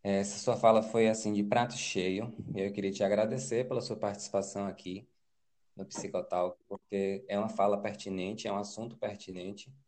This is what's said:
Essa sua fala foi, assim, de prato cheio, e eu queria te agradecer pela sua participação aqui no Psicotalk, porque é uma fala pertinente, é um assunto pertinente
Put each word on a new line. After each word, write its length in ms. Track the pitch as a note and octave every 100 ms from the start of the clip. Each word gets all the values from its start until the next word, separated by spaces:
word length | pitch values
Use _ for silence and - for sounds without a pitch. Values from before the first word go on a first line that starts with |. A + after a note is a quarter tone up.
Essa 360 | G2+ G2 G2+ -
sua 180 | - A2+
fala 260 | A2+ A2
foi, 260 | A2 G2 A2
assim, 240 | A2 G#2
de 120 | G#2
prato 300 | G2+ A#2+ A#2+
cheio, 600 | - - G2 F#2 F#2+ A#2+ - -
e 60 | F#2+
eu 120 | G2
queria 180 | G2+ G2
te 140 | G2
agradecer 640 | G2 G#2 A2 C3 - A2+ B2+
pela 120 | B2
sua 160 | - A2
participação 720 | G#2 G2+ - G2 G2 G2+ G2
aqui 400 | F2+ F2+ F#2+ - _ _ _ _ _ _ -
no 80 |
Psicotalk, 760 | G2 - G2+ G#2+ G#2 F2+ F2+ - _
porque 560 | G2+ _ G2+ G2 G2 -
é 100 | G2+
uma 100 | A2
fala 280 | G#2 G2 G2+
pertinente, 680 | G#2 G2+ G2 F#2+ F#2 A2 G#2+
é 60 |
um 60 | G2+
assunto 380 | G2+ - A2+ -
pertinente 760 | G#2+ G2+ - F#2 F#2 G2+ - -